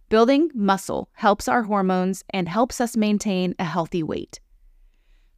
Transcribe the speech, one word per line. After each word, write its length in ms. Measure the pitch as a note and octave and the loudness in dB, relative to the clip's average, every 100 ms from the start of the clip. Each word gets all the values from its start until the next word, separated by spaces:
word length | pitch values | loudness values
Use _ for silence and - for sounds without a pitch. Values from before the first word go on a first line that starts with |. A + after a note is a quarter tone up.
| _ | _
Building 440 | A3 A#3 C#4 E4 | 4 6 4 2
muscle 560 | B3 G3 G3 - - - | 0 0 0 -2 -6 -8
helps 340 | - A3 G#3 - | 0 2 2 0
our 160 | B3 | 0
hormones 600 | G#3 G#3 F#3 F#3 F#3 F#3+ - | 0 0 0 0 0 -4 -6
and 180 | G3 E3+ | -6 -2
helps 320 | G3+ B3+ - | 0 -2 -2
us 160 | A#3+ A3+ | -2 0
maintain 600 | G#3+ G#3 G#3+ F#3 F#3 - | 0 0 0 -2 -2 -4
a 60 | |
healthy 400 | F3 F3 D#3+ F3 | -4 -4 -4 -4
weight. 360 | D#3 - - - _ _ - _ - _ _ _ _ | -4 -6 -10 -16 _ _ -20 _ -20 _ _ _ _